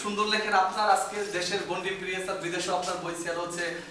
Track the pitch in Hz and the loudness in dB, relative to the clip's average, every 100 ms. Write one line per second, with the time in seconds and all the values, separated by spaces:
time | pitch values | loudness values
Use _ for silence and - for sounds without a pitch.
0 | 208 202 214 208 - 196 190 208 214 196 | -2 0 2 2 4 4 4 4 4 4
1 | - 208 196 175 175 196 175 180 180 190 | 4 -2 -2 -2 0 -2 -2 -2 -2 -4
2 | 185 185 185 170 170 180 175 180 180 175 | -4 -4 -2 -2 -2 -2 0 0 0 -2
3 | 170 170 175 170 175 175 170 170 - | -4 -4 -4 -2 -2 -2 -4 -4 -10